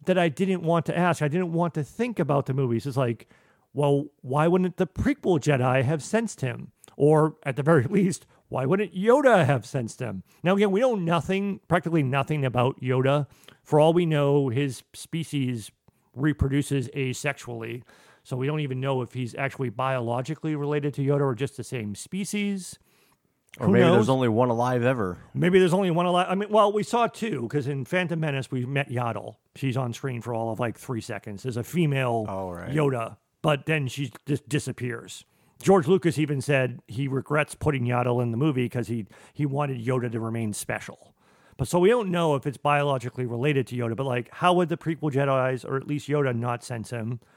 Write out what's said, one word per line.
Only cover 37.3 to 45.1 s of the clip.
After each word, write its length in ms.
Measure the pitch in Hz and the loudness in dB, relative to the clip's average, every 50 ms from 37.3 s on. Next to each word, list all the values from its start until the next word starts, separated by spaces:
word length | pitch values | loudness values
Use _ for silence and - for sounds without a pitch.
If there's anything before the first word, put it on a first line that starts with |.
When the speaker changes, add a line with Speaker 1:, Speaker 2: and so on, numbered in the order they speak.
| 147 151 147 - - | -2 -2 0 -2 -6
Speaker 1:
putting 300 | - - 151 143 131 120 | -2 -2 -2 0 0 0
Yaddle 380 | 123 123 123 123 123 120 123 | 0 0 0 2 2 2 2
in 80 | 123 120 | 0 0
the 60 | 113 117 | 0 0
movie 300 | 143 160 143 127 123 117 | 0 0 0 0 -2 -2
'cause 200 | - 123 110 107 | -2 -4 -4 -4
he, 180 | 117 117 98 - - - - - _ | -6 -6 -6 -10 -16 -20 -20 -16 _
he 100 | - 147 | -4 -4
wanted 380 | 143 135 143 147 139 131 120 110 | -2 -2 -2 -4 -4 -6 -6 -4
Yoda 260 | 123 127 127 117 120 | -2 -2 -2 -2 -2
to 80 | 110 113 | -4 -4
remain 320 | 113 113 113 117 113 107 | -4 -4 -4 -4 -4 -4
special. 600 | 101 - - - 113 107 - - - - _ _ _ _ _ _ _ _ _ _ _ - | -4 -6 -6 -6 -6 -6 -8 -12 -16 -18 _ _ _ _ _ _ _ _ _ _ _ -6
But 100 | 131 - | -4 0
so 100 | - 180 | 2 4
we 120 | 175 202 | 6 6
don't 200 | 240 247 214 190 | 6 4 2 0
know 240 | 175 175 170 156 143 | 0 0 2 2 0
if 100 | 135 - | 0 -2
it's 100 | 147 - | -6 -8
biologically 720 | - - 147 147 143 143 143 139 127 117 123 - 127 127 | -2 0 2 2 2 2 0 0 -2 -4 -6 -6 -6 -6
related 400 | 117 120 117 131 151 147 135 120 | -4 -4 -2 0 0 2 0 0
to 100 | - 123 | -2 -4
Yoda, 180 | 120 120 113 117 | -4 -2 -2 -2
but, 120 | 98 135 | -2 -2
like, 240 | 135 123 123 113 - | -2 -2 -4 -4 -6
how 220 | - - 165 180 180 | -6 0 2 4 4
would 160 | 180 180 147 | 4 2 0
the 80 | 170 - | -2 -4
prequel 340 | - 160 165 135 151 156 | -4 -6 -4 -2 -4 -2